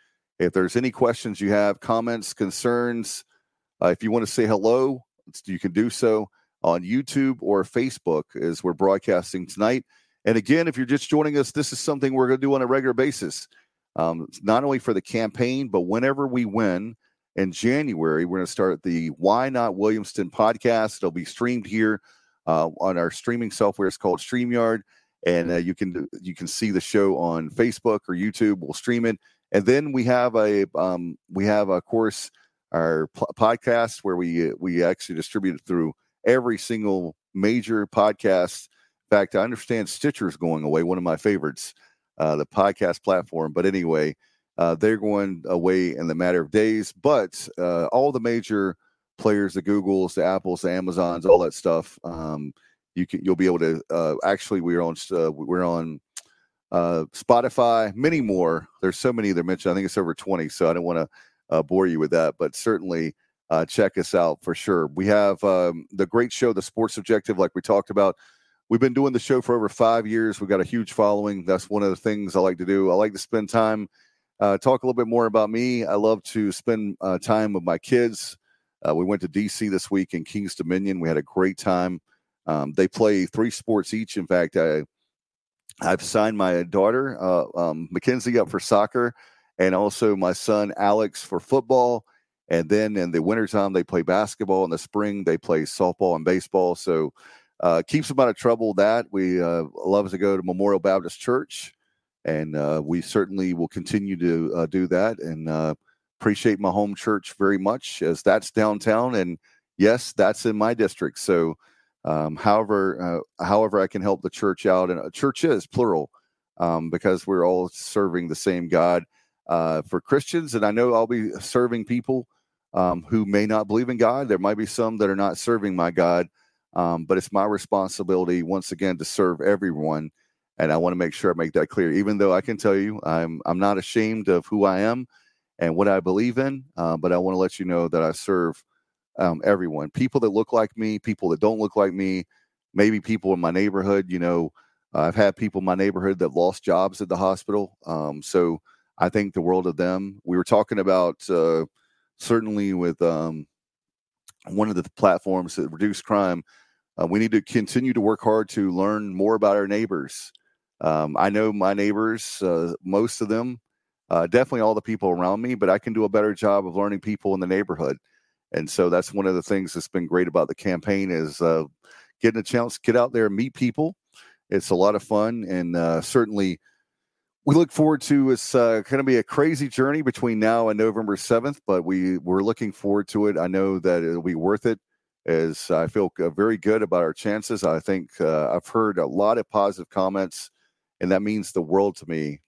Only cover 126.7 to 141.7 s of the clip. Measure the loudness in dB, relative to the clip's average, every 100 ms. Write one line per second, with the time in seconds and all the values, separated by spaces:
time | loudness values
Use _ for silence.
126.7 | -2 -2 -2 0 0 0 0 0 -2 0
127.7 | -2 0 -4 0 0 2 0 0 -4 -6
128.7 | -4 -2 -2 -4 0 0 2 0 2 0
129.7 | -2 -2 -4 -6 -14 _ _ _ -2 0
130.7 | 2 0 0 -2 0 -2 0 0 0 0
131.7 | 0 2 2 0 2 2 2 0 -2 0
132.7 | 2 0 -4 -2 -2 -2 -4 -4 0 0
133.7 | 0 -2 -2 0 -2 0 0 0 2 2
134.7 | 2 0 -2 -8 _ _ _ _ -4 -2
135.7 | 2 2 2 2 0 0 0 -4 -6 -12
136.7 | -4 -2 0 0 2 0 0 -2 -2 -2
137.7 | 0 0 0 0 -2 -2 0 0 -4 _
138.7 | _ _ _ _ -2 -2 0 0 0 0
139.7 | -6 -6 -2 -2 0 0 0 0 0 0
140.7 | -4 -4 -4 -6 -4 -2 2 0 0 0